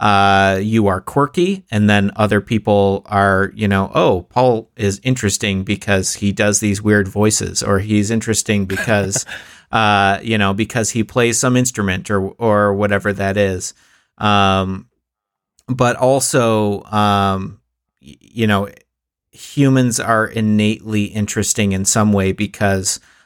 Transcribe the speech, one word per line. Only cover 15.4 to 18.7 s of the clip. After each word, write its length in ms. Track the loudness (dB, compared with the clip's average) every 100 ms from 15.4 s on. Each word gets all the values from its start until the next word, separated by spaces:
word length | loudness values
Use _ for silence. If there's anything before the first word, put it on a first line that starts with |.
| _ _ -8
but 280 | 0 0 2
also, 840 | 0 2 0 2 2 2 0 -2
um, 760 | -4 0 2 2 2 -2 -6 -14 _ _ _ _
y-, 140 | -20 -20
you 260 | _ -2 0
know, 220 | 0 -2